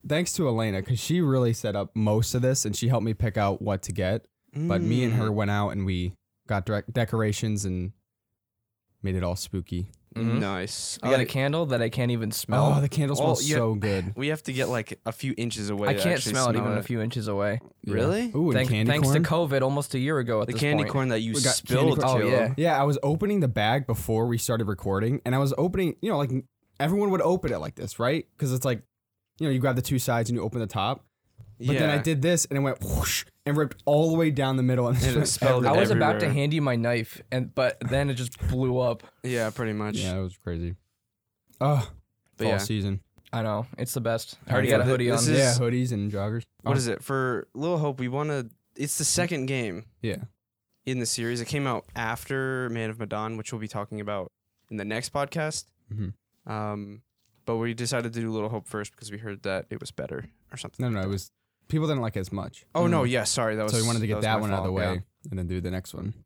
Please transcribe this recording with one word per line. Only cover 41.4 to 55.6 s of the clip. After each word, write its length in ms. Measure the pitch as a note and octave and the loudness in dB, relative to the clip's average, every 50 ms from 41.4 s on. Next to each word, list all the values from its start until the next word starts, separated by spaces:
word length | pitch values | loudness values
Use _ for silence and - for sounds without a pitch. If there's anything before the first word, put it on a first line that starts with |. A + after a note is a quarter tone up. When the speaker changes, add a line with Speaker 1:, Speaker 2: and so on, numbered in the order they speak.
| _ _ - _ | _ _ -8 _
Speaker 1:
Oh, 300 | C3 C#3+ D3 C3+ A2 - - - _ _ _ _ _ _ _ | 0 2 2 2 0 -2 -8 -20 _ _ _ _ _ _ _
Speaker 2:
But 80 | _ A2 | _ -2
Speaker 1:
fall 80 | A2+ G#2 | 0 0
Speaker 2:
yeah. 60 | G2+ | 0
Speaker 1:
season. 420 | G2 G#2 A2 G#2+ G2 G2 G2 G2 _ _ _ - _ - - | 0 -2 -2 0 0 0 -2 -2 _ _ _ -20 _ -8 -6
Speaker 3:
I 100 | A#2+ A2 | -4 -2
know. 240 | A2 G#2 G2+ A#2+ B2+ - | -2 -2 -2 -4 -6 -6
It's 160 | - B2 B2 - | -8 -6 -4 -4
the 80 | C3+ | -2
best. 380 | A#2 A#2 A2+ A2+ - - - - - | 0 0 -2 -2 -4 -8 -16 -20 -4
I 40 | - | 0
Speaker 1:
I 20 | B2+ | 2
Speaker 3:
already 140 | B2+ A2 A#2 | 2 4 4
Speaker 1:
know. 80 | C#3 C3 | 4 4
Speaker 3:
got 20 | |
a 40 | B2 | 4
Speaker 2:
Th-, 60 | B2+ C3 | 4 2
Speaker 3:
hoodie 180 | B2 A#2+ A#2+ | 4 4 2
Speaker 2:
this 180 | A#2 A#2 A#2+ A#2+ | 4 4 4 4
Speaker 3:
on. 60 | - | 6
Speaker 2:
is 40 | - | 6
Speaker 1:
Yeah, 160 | C#3 B2+ A#2+ | 6 6 4
hoodies 380 | B2 B2 A#2 A#2+ B2 B2+ B2 A#2+ | 4 2 2 2 2 0 0 0
and 180 | G2+ G2+ G#2 | -2 -2 -2
joggers. 320 | G2+ G2 G2 G#2 A2 A#2 A#2 _ _ _ - | -2 -2 -2 -2 -2 -4 -6 _ _ _ -2
Speaker 2:
What 120 | - C#3 | 0 0
Speaker 1:
Oh. 20 | C#3 | 2
Speaker 2:
is 80 | B2+ | 2
it? 160 | A#2+ G#2 - - | 0 -4 -4 -4
For 460 | - C3+ C3+ C3 B2+ B2 G2 - _ _ | -2 -2 0 0 0 -2 -2 -4 _ _
Little 240 | - C#3+ E3+ F3+ D#3+ | -6 -2 0 0 0
Hope, 220 | D#3 D3 C#3 B2+ | 0 0 -2 -2
we 80 | B2+ B2 | -4 -4
wanna, 380 | B2+ C#3 D3 D3+ D3 C#3 B2 A2+ - _ _ _ _ | -2 -2 -2 -2 -2 -4 -4 -6 -12 _ _ _ _
it's 200 | - C3+ D3 - | -6 -6 -4 -2
the 80 | - D#3 | -2 0
second 420 | - - - F3 E3+ F3 D3 C3 | 0 0 0 0 0 -2 -4 -2
game 380 | C3 C#3 C3 A#2 G#2 F2+ F2+ A#2 - _ _ - | -2 -2 -2 -2 -4 -6 -8 -10 -16 _ _ -6
Speaker 1:
Yeah. 220 | A2+ F#2+ - A#2 - _ _ _ _ _ _ _ _ _ _ _ | -6 -4 -6 -8 -14 _ _ _ _ _ _ _ _ _ _ _
Speaker 2:
in 120 | - C3 B2+ | -6 -4 -2
the 80 | A#2 | -2
series. 340 | G#2+ - - A#2 A#2 A#2+ A#2+ | -2 -2 -2 -2 -2 -2 -4
It 60 | A#2 - | -4 -4
came 180 | C#3+ D3 C#3 | -4 -2 -2
out 180 | C3+ A#2+ G#2 - - - | -2 -2 -4 -6 -8 -8
after 760 | - A#2 A2+ A#2 - - - C3+ C3+ C3 C3 C3 B2+ B2+ B2 | -6 -4 -4 -4 -6 -6 -6 -4 -4 -4 -4 -4 -4 -4 -4
Man 200 | A#2 A#2 A2+ A2 | -4 -4 -4 -6
of 80 | A2 A2+ | -6 -8
Medan, 380 | A2 G2+ - G#2 G#2+ A2 A2+ | -8 -6 -6 -6 -6 -6 -8
which 160 | A2 G#2+ - - | -10 -10 -10 -8
we'll 80 | A2+ | -8
be 80 | G#2+ G#2+ | -10 -8
talking 320 | - G#2+ G2+ - A2 G#2+ | -8 -8 -8 -8 -8 -10
about 300 | G#2 G#2 G#2 G2 F#2 - _ _ _ _ _ _ _ _ | -8 -6 -6 -6 -8 -10 _ _ _ _ _ _ _ _
in 60 | A#2+ G#2+ | -8 -8
the 60 | G2 | -6
next 280 | G#2 A2 A#2 B2+ - _ | -4 -4 -4 -6 -4 _
podcast. 520 | D3 C#3+ C#3 - E3+ D#3 D3+ D3+ - | -4 -4 -2 -4 -4 -4 -4 -6 -8